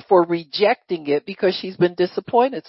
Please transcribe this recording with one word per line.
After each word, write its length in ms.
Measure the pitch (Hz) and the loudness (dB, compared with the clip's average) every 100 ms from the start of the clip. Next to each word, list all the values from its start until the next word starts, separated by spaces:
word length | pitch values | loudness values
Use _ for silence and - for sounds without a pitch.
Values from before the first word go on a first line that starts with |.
| - | 2
for 140 | 190 | 2
rejecting 880 | 170 170 156 - 208 247 - 175 147 | 4 -2 -6 0 0 0 -4 -8 -2
it 180 | 147 - | -4 -4
because 280 | 190 190 185 | -4 -2 -2
she's 160 | 185 190 | -6 -2
been 180 | 175 | -2
disappointed 680 | 175 180 - - 233 254 160 | 0 -4 -4 -2 0 0 -2